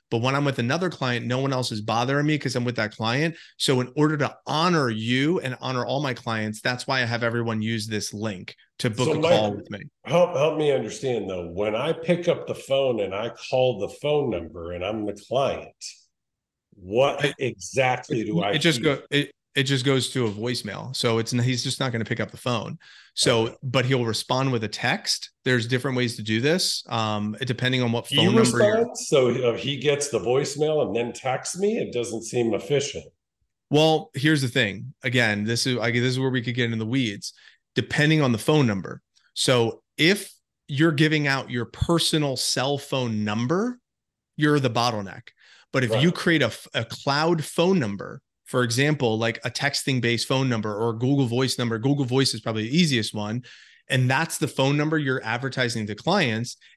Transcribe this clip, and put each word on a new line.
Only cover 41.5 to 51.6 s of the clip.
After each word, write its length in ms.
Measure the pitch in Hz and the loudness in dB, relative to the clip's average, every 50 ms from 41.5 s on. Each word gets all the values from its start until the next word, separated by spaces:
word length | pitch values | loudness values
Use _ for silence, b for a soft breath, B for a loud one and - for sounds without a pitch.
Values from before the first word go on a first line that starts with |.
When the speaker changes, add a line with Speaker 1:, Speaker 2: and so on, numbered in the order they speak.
Speaker 1:
your 160 | 127 120 117 | -6 -6 -6
personal 720 | - - - - - 170 165 156 - - 156 147 143 131 | -6 -4 -6 0 2 2 2 2 2 2 2 0 0 -2
cell 420 | 123 - - - 143 127 139 143 135 | -2 -2 -2 -2 0 0 0 -2 -2
phone 460 | - - - 135 127 120 110 107 107 | -4 -4 -2 -2 -2 0 -2 -2 -2
number, 540 | 104 104 113 117 127 160 185 214 247 247 - _ _ _ _ _ _ _ _ _ _ _ | 0 -2 -2 0 0 0 0 0 -2 -4 -8 _ _ _ _ _ _ _ _ _ _ _
you're 220 | - 151 151 147 147 | 0 2 2 4 4
the 120 | 135 127 | 2 2
bottleneck. 580 | 110 120 117 123 117 107 101 95 90 - - - _ b b b b b b b - | 2 2 2 2 0 -2 -6 -8 -12 -14 -18 -20 _ b b b b b b b 0
But 120 | 139 123 | 0 2
if 60 | 113 | 2
you 180 | 110 110 139 180 | 2 4 4 2
Speaker 2:
Right. 60 | 175 | 2
Speaker 1:
create 280 | - - 190 165 160 131 | 2 2 2 4 4 4
a 40 | |
f-, 220 | 110 - - - - - | 2 0 -4 -14 -8 -6
a 100 | 139 110 | -6 -4
cloud 600 | - - - - 143 135 143 156 165 175 165 139 | -4 -8 -6 -2 0 0 2 2 2 2 0 -2
phone 340 | - - - 170 180 196 185 | -4 0 2 2 4 4 2
number, 420 | 131 107 101 95 - - 107 143 - _ _ _ _ | 2 0 -4 -6 -8 -12 -12 -14 -16 _ _ _ _
for 180 | - - 127 123 | -4 0 0 2
example, 560 | 117 117 120 139 151 151 139 127 117 110 110 | 2 2 2 4 2 2 2 2 0 2 2
like 220 | 113 117 113 - - | 0 0 -2 -2 -6
a 60 | 123 | -8
texting 500 | - - - 143 - - - - 135 127 | -6 -2 -2 -2 -2 -2 -2 0 0 2
based 280 | 117 117 120 113 - - | 2 2 0 0 0 0
phone 200 | 139 131 135 131 | 0 0 2 0
number 240 | 120 110 104 110 104 | 0 0 -2 -4 -4
or 180 | 101 113 117 | -2 -2 -2
a 80 | 113 110 | -2 0
Google 280 | 123 127 143 139 135 | 0 2 2 2 2
Voice 320 | 117 117 123 135 123 - | 2 2 0 0 0 0
number, 200 | - | -2